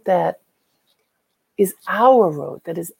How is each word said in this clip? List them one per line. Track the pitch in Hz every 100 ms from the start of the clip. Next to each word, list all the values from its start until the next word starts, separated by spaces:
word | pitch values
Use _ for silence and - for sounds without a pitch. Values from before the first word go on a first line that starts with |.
that | - 185 170 - _ _ _ _ _ _ _ _ _ _ _ -
is | 196 - -
our | 196 247 262 185
road, | 151 - -
that | - 170
is | 170